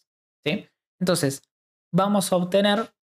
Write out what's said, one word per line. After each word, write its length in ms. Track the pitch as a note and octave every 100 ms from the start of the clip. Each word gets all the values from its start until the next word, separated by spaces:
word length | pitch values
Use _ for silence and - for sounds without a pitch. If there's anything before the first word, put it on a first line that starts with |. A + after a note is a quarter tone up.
| _ _ _ _
¿sí? 240 | D3 F3+ - _ _ -
Entonces, 420 | F#3 E3+ C#3 C3+ _ _ _ _ _
vamos 400 | F3 G3 G3+ F#3
a 40 | F3+
obtener 560 | F3+ G3 G3+ G#3 A3 _